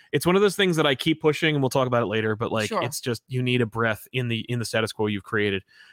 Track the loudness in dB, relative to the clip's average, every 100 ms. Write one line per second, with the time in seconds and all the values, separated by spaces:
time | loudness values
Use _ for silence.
0 | -6 -2 2 4 4 4 2 4 2 2
1 | 0 2 2 2 0 2 2 2 2 2
2 | 0 0 -2 -2 -2 -2 -2 -2 -4 -6
3 | -6 -6 _ -4 0 0 0 0 -2 -2
4 | -6 -6 -4 -4 -4 -6 -2 -2 -2 -2
5 | -2 -2 -4 -2 0 -2 -8 _ -20